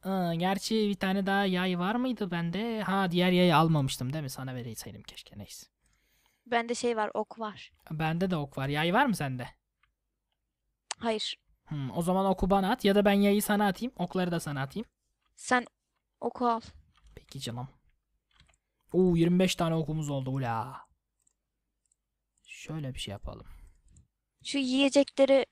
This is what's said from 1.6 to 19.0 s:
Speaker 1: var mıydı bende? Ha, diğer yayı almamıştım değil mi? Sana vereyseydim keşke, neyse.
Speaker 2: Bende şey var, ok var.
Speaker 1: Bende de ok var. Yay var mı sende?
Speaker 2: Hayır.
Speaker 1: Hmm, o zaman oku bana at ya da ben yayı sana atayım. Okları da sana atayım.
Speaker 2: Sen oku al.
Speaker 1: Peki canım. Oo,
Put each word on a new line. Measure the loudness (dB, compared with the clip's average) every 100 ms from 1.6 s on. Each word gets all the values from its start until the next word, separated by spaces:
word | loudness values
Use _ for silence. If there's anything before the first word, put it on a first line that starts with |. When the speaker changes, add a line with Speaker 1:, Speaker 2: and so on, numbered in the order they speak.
| 0 -2
Speaker 1:
var | -2
mıydı | -2 -2 -4 -4
bende? | -4 -4 -4 -4 -4
Ha, | -2 0 2
diğer | 2 4
yayı | 6 6 6
almamıştım | 4 4 0 -2 -6
değil | -6
mi? | -8
Sana | -8 -10
vereyseydim | -8 -10 -12 -14 -16
keşke, | -18 -20 -20 -18
neyse. | -18 -18 -20 _ _ _ _ _ _ _ -4
Speaker 2:
Bende | -2 -2
şey | -2 -2 0
var, | -2
ok | -2 -6 -8
var. | -10 -12 -20 _ -12
Speaker 1:
Bende | -4 -2 0 0
de | -2
ok | -4 -6
var. | -4
Yay | 0 2
var | 2 2
mı | 0
sende? | -2 -4 -8 -14 _ _ _ _ _ _ _ _ _ _ _ _ _ -8
Speaker 2:
Hayır. | -4 -4 -4 -10 _ _
Speaker 1:
Hmm, | _ -8 -6
o | -4
zaman | 0 2 2
oku | 2 2
bana | 2 2
at | 2
ya | 4
da | 4
ben | 6
yayı | 6 4 4
sana | 2 2 2
atayım. | 0 -8 -6
Okları | -4 -2 -2
da | -2
sana | -4 -6
atayım. | -6 -8 -12 _ _ _ _ _
Speaker 2:
Sen | -2 -2 -2 _ _ _ _ _
oku | -10 -2 -2
al. | -2 -6 -20 _ _ -20
Speaker 1:
Peki | -20 _ -12
canım. | -10 -10 -12 _ _ _ _ _ _ _ _ _ _ _ _
Oo, | 2